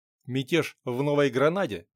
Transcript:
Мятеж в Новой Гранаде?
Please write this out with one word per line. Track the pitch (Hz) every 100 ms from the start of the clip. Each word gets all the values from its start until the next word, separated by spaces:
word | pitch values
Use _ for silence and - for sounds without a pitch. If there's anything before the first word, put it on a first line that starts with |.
| _ _ -
Мятеж | 131 131 165 139 - 131
в | 123
Новой | 143 143 143
Гранаде? | 123 147 185 170 90 -